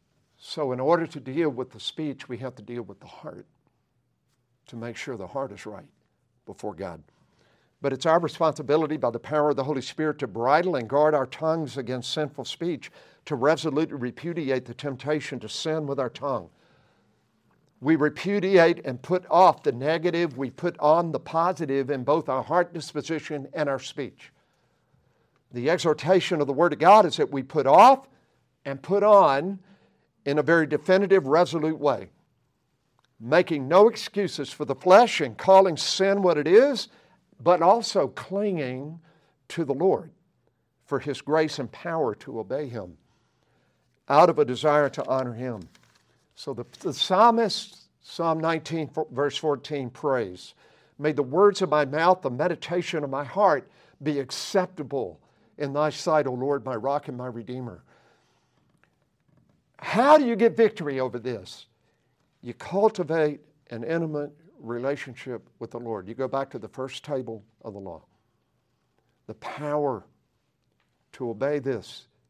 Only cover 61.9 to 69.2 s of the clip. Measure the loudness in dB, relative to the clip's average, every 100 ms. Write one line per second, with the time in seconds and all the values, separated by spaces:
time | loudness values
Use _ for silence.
61.9 | _ _ _ _ _ -16 -14 -6 2 2
62.9 | 2 -2 0 0 -2 _ _ -14 -10 -4
63.9 | -4 -2 -6 -8 -12 _ _ -10 -6 -4
64.9 | -4 -8 -16 -12 -12 _ -16 -14 -12 -8
65.9 | -10 -10 -8 -6 -4 -6 -10 -14 -10 -10
66.9 | -10 -8 -8 -8 -12 _ _ -16 -14 -16
67.9 | -18 _ _ _ _ _ _ _ _ _
68.9 | _ _ _